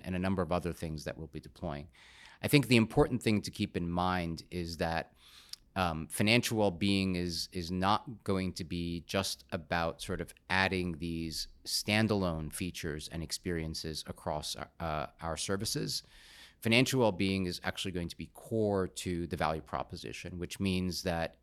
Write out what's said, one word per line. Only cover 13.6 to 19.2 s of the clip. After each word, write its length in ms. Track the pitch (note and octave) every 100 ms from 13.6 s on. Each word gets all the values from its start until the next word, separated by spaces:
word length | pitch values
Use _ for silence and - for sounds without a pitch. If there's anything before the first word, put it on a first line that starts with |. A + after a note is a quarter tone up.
| D#2+ D#2 D#2+ D2+ -
across, 480 | - F2 D2+ - - - -
uh, 280 | E2 D2+ - -
our 140 | E2 D#2
services. 680 | - G2 A2 - D#3 - - - - - - _
Financial 380 | A2+ A#2 B2+ C3
well-being 460 | A2 F2+ F#2+ F#2+ F2+
is 160 | -
actually 280 | F#2 - G2
going 180 | F2 E2+
to 80 | -
be 120 | -
core 520 | - - A2+ G#2 G2 F2+
to 360 | - F#2+ E2+